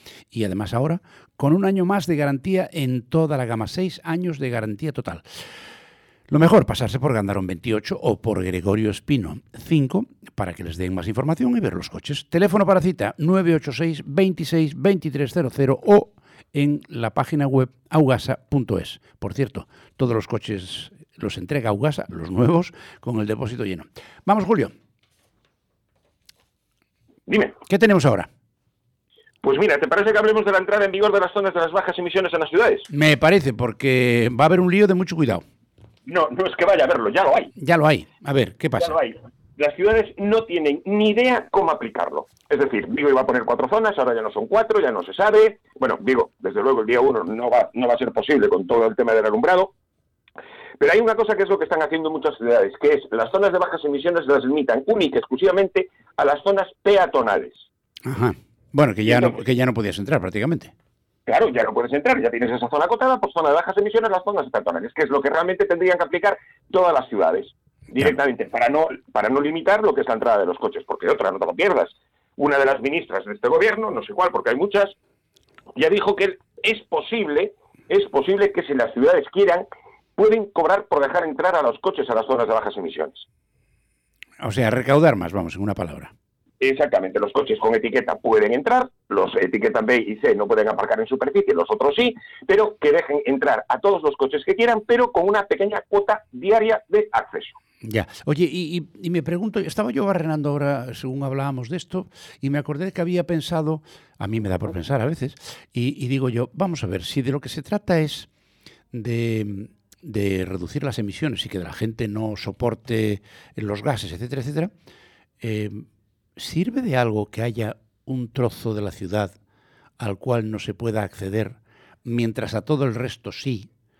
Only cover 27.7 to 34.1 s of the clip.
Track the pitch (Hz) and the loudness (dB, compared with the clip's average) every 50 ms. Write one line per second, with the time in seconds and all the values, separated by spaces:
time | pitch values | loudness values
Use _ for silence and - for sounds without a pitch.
27.7 | 190 185 214 214 196 170 135 135 104 92 80 - _ _ _ _ _ _ _ _ | 2 4 4 6 6 6 6 4 2 2 -2 -8 _ _ _ _ _ _ _ _
28.7 | _ _ _ _ _ _ _ _ _ _ _ _ _ - - 135 135 143 208 - | _ _ _ _ _ _ _ _ _ _ _ _ _ -4 0 0 2 2 2 2
29.7 | 143 143 - - - 208 202 220 208 214 214 214 214 220 - 202 196 185 190 202 | 2 2 2 0 2 2 2 4 4 4 4 4 4 4 2 4 2 2 2 2
30.7 | 208 214 202 196 185 196 208 214 196 202 185 180 - 208 196 190 175 175 165 160 | 2 2 2 2 2 2 2 2 4 2 0 0 -2 -2 -2 0 0 0 -2 0
31.7 | 165 196 190 185 175 180 175 175 175 196 190 170 170 160 156 - 160 196 240 196 | 0 -2 -2 -2 -4 -4 -6 -2 -2 -2 -2 0 -2 -2 -2 0 2 2 4 4
32.7 | - - - - 143 143 156 151 147 120 160 160 196 190 135 135 110 107 123 117 | 2 0 -4 -6 -2 2 4 4 4 4 4 4 4 4 2 0 -4 -2 -4 -4
33.7 | - - - 135 127 127 123 123 | -4 -2 0 2 2 2 4 4